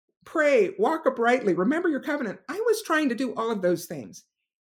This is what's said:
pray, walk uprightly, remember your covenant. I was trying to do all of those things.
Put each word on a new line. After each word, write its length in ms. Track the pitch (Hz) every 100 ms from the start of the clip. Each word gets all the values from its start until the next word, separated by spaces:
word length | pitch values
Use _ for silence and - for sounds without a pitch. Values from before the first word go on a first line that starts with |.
| _ _ -
pray, 480 | 330 294 262 190 -
walk 280 | 233 320 277
uprightly, 480 | 262 233 254 202
remember 340 | 170 190 311 359
your 140 | 269
covenant. 380 | 285 294 233 - -
I 100 | 349 480
was 160 | 427
trying 260 | - 311 294
to 60 |
do 200 | 226 254
all 160 | - 226
of 120 | 214
those 240 | 180 170 -
things. 380 | 156 95 - - _ _ _